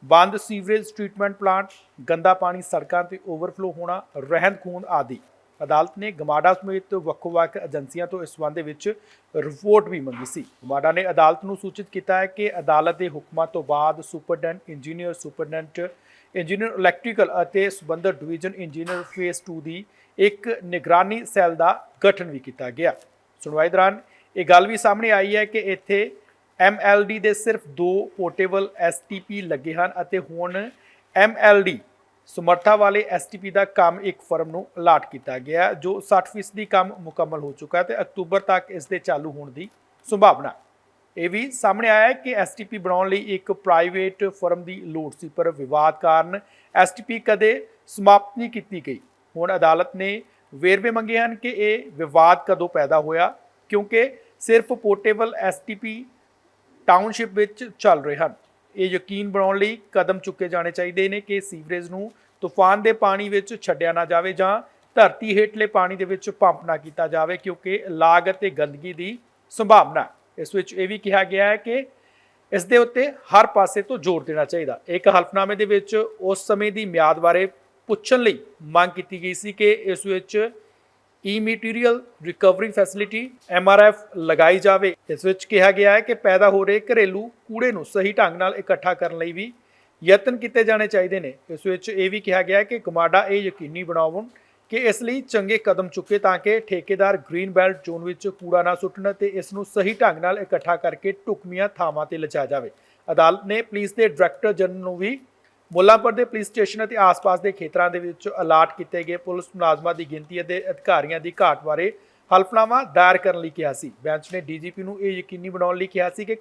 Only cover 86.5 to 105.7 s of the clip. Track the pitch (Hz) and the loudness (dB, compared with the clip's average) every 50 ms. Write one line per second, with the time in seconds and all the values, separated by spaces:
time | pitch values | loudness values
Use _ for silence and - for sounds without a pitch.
86.5 | 196 196 196 196 202 214 208 - 240 226 208 190 185 202 220 240 - _ _ - | 4 4 2 0 0 0 0 0 2 2 2 2 0 -4 -10 -12 -16 _ _ -12
87.5 | 220 226 247 254 220 180 147 - - 202 190 202 208 190 202 175 165 175 185 190 | -6 -2 -2 -2 -2 -4 -8 -6 -4 -2 -2 0 2 2 2 2 0 -2 -4 -4
88.5 | - 202 190 - 185 - - 180 180 175 175 170 165 165 165 170 165 175 208 240 | -4 -4 -4 -2 -2 -2 -2 -4 -4 -2 -4 -6 -6 -6 -8 -8 -8 -10 -12 -12
89.5 | 240 _ _ _ _ _ _ _ _ _ 160 170 190 202 196 262 247 233 233 233 | -14 _ _ _ _ _ _ _ _ _ 4 6 6 6 6 2 -4 -4 -6 -2
90.5 | - 240 226 214 220 214 214 208 214 196 185 185 190 190 151 135 131 _ _ - | 0 0 2 2 2 0 0 0 0 0 0 0 -2 -6 -6 -8 -12 _ _ -16
91.5 | 165 151 - 196 185 180 - 220 208 190 185 190 196 214 196 202 180 185 185 185 | -14 -8 -4 -4 -4 -4 -6 -6 -4 -2 -2 -2 -2 -4 -4 0 0 0 0 2
92.5 | 190 202 214 202 247 226 - 185 165 165 165 165 170 190 190 190 202 202 202 190 | 2 0 0 0 -4 -8 -8 -4 -2 0 2 2 4 2 2 2 0 -2 -2 -4
93.5 | 180 - 170 147 156 175 185 165 170 165 160 160 165 190 226 247 _ _ _ _ | -8 -10 -12 -14 -12 -12 -8 -4 -2 0 0 0 -2 -6 -10 -12 _ _ _ _
94.5 | _ _ _ _ 220 233 254 226 208 - 247 233 247 269 262 - - 214 196 196 | _ _ _ _ -6 -2 0 0 0 0 -4 -6 -6 -6 -6 -4 -4 -2 0 0
95.5 | 220 214 220 214 185 185 185 180 - 190 175 - 208 208 202 190 185 175 - 202 | -2 0 0 0 0 0 -2 -6 -8 -10 -4 -2 -2 0 2 2 0 0 0 0
96.5 | 214 226 220 - 196 175 - - 196 185 196 196 196 185 135 - 160 175 190 196 | 0 0 -2 -4 -6 -6 -4 -4 0 2 2 2 2 0 -4 -8 -8 -6 -6 0
97.5 | 180 190 185 190 190 185 - 180 165 170 170 180 180 175 - 202 185 - 180 175 | 2 4 4 4 2 -2 -8 -10 -10 -8 -8 -10 -10 -8 -8 -10 -10 -10 -4 0
98.5 | 175 175 170 175 180 170 - 185 - 196 190 202 196 - 202 202 190 190 175 - | 2 2 2 2 0 -2 -4 -8 -8 -6 -6 -6 -4 -4 -4 -4 -4 -6 -10 -10
99.5 | 196 202 202 - - 214 185 202 226 220 247 208 165 156 165 180 190 202 196 - | -10 -12 -12 -6 -4 -2 -2 -2 0 0 0 0 0 0 -2 -4 -4 -4 -4 -4
100.5 | 190 165 - 165 175 165 - 170 160 - - 196 196 196 _ - 202 196 - 180 | -4 -4 -2 -2 -2 -2 -2 -4 -4 -4 -6 -6 -6 -6 _ -8 -8 -8 -10 -8
101.5 | 180 185 196 202 202 - 180 160 151 151 151 - 170 160 156 147 - 151 139 131 | -6 -4 -4 -4 -4 -4 -4 -4 -4 -6 -8 -8 -8 -10 -8 -6 -6 -6 -4 -4
102.5 | 143 135 120 110 - _ _ _ _ _ _ - 160 156 160 165 180 202 196 196 | -4 -6 -6 -8 -14 _ _ _ _ _ _ -2 4 6 6 6 4 2 -2 -4
103.5 | 208 226 226 - - 208 202 196 - 233 226 214 151 165 185 170 - - - 214 | -4 -4 -4 -6 -6 -6 -6 -4 0 0 0 2 2 2 0 0 0 0 -2 -2
104.5 | 202 165 185 185 185 185 180 185 180 175 190 214 269 269 - _ _ _ _ _ | 0 0 -2 -2 -4 -6 -10 -10 -8 -6 -6 -6 -6 -8 -12 _ _ _ _ _
105.5 | _ _ _ - | _ _ _ -4